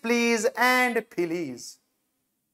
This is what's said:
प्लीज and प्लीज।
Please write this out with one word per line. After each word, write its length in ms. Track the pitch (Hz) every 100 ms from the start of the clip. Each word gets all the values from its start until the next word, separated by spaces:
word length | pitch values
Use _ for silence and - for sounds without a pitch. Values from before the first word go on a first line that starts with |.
प्लीज 440 | 233 233 233 233 208
and 560 | - 247 254 247 226 220
प्लीज। 540 | - 175 175 151 117 - - _ _ _ _ _ _ _